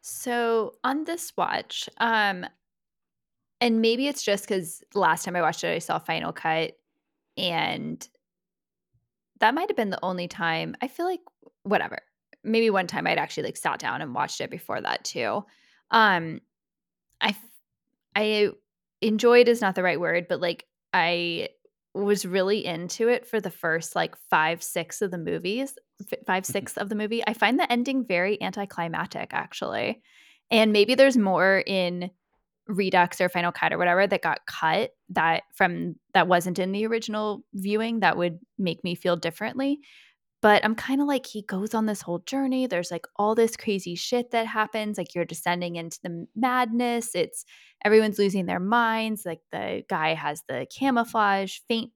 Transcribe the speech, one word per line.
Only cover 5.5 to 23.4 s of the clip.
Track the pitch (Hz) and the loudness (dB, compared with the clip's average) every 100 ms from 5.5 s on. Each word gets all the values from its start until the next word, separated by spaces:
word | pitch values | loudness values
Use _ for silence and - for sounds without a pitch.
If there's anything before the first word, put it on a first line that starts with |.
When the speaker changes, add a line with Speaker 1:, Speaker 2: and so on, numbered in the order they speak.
| 170 | 0
Speaker 1:
it, | 170 | -2
I | 165 | -4
saw | - 165 | -2 -4
Final | - 165 160 | -2 -6 -6
Cut, | 165 165 160 165 - _ _ _ _ _ - | -4 -2 -2 -2 -8 _ _ _ _ _ -6
and | 180 165 156 - 151 160 - _ _ _ _ _ _ _ _ _ _ _ _ _ | -2 -2 -4 -4 -8 -10 -14 _ _ _ _ _ _ _ _ _ _ _ _ _
that | 226 | 2
might | 277 370 | 2 -2
have | 349 | -2
been | 208 | -2
the | 185 | -2
only | 185 185 175 | -4 -4 -6
time, | - 170 165 165 165 | -4 -2 -2 -4 -8
I | 262 | -10
feel | - 349 | -4 -4
like, | 349 - _ - _ | -4 -10 _ -20 _
whatever. | 196 202 - - _ _ _ _ | 0 0 0 -8 _ _ _ _
Maybe | - 226 226 | 0 2 4
one | 196 180 | 2 0
time | 147 170 | -2 0
I'd | 160 | 0
actually, | 156 - | -2 -4
like, | - - | -8 -4
sat | 160 - | -4 -2
down | 120 127 | -4 -6
and | 156 | -6
watched | 127 143 - | -4 -4 -4
it | 135 | -8
before | 165 - - | -10 -6 -6
that | - - | -4 -4
too. | - 156 113 113 202 _ _ _ _ | -6 -4 -2 -2 -6 _ _ _ _
Um, | 226 220 180 165 - _ _ _ _ _ _ _ _ | 4 6 4 -2 -10 _ _ _ _ _ _ _ _
I | - | -2
f-, | 202 - _ _ _ _ _ _ 202 | -2 -14 _ _ _ _ _ _ -2
I | 214 214 208 - _ _ _ _ | 0 2 2 0 _ _ _ _
enjoyed | 226 214 240 240 240 | 0 4 8 8 8
is | 233 | 6
not | 208 185 | 2 2
the | |
right | 180 160 | 0 2
word, | 170 170 170 | 0 0 0
but, | 170 | -2
like, | 170 165 - _ _ | -2 -4 -10 _ _
I | 185 170 175 170 170 - _ _ _ _ | 2 2 0 -2 -4 -6 _ _ _ _
was | 185 202 202 190 | -4 2 2 2
really | 190 190 214 - | 0 2 0 -2
into | 165 175 - 233 | -6 -8 -2 0
it | 247 - | 0 0
for | 220 | -4